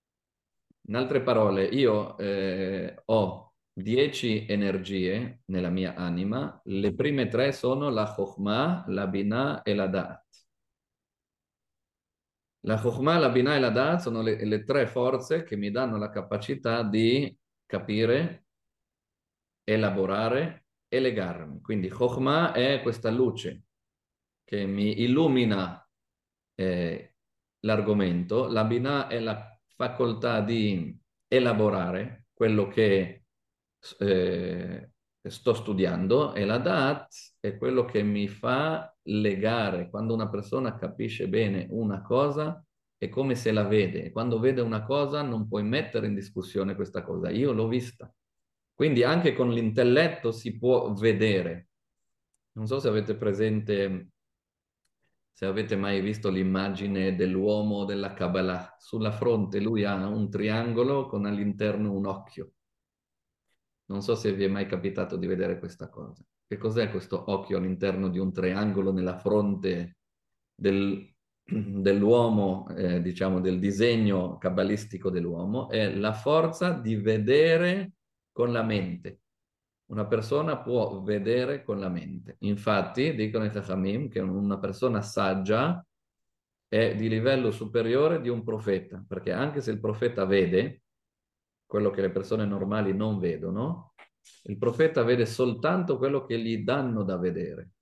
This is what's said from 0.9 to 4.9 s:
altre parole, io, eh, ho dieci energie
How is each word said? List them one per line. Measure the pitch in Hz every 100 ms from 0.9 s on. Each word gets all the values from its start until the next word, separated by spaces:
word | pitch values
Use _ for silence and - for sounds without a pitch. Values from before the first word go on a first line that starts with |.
| 117
altre | 131 139
parole, | - 113 104 95 95
io, | 127 123 107 101 -
eh, | 101 98 95 92 92 95 87 - -
ho | 110 92 87 - _ _
dieci | - 101 123 143 - 120 107 107
energie | 104 101 95 92